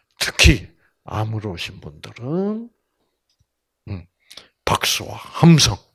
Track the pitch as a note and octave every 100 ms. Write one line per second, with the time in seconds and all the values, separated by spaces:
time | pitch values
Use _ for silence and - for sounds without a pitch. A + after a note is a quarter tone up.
0 | _ _ - - E3 A#2 - _ _ _
1 | - G#2 A2 A2 G#2 E2+ - G2 - D2+
2 | - A2 B2 F3 G3+ A3 A#3 _ _ _
3 | _ _ _ _ _ _ _ _ - F#2+
4 | F2 _ _ - - _ - - - -
5 | - G#2+ - - E3 D#3 A#2 G2+ _